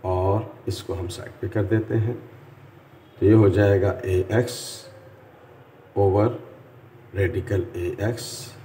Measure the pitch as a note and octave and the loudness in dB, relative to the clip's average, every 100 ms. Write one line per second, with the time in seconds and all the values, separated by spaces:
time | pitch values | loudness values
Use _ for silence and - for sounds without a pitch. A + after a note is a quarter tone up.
0 | F#2+ F#2 F#2 G#2 - - - G2+ - F#2 | -2 -2 4 4 4 -8 -6 -6 -6 -6
1 | F2 - - - G2 A2 F#2+ A2 - A2+ | -6 -8 -12 -8 -2 0 2 2 2 0
2 | G#2+ A#2+ - - - - - - - - | 0 -2 -10 -20 -20 -20 -20 -20 -20 -20
3 | - - F#2+ A2+ G2+ F2+ G2+ G2 G2 - | -20 0 6 6 6 4 4 4 2 -2
4 | F#2+ F#2 F#2 G#2+ B2 - - - - - | -2 -2 0 0 0 -6 -14 -16 -18 -20
5 | - - - - - - - - - - | -20 -20 -20 -20 -20 -20 -20 -20 -12 0
6 | G2+ G2 A2 A2+ - - - - - - | 2 2 0 -2 -14 -20 -20 -20 -20 -20
7 | - F#2+ F#2+ F#2 F2+ G2 E2+ F2 F2 - | -14 -4 -2 -2 -4 -4 -4 -6 -8 -4
8 | G#2 A#2 - - - - | -6 -6 -10 -14 -16 -20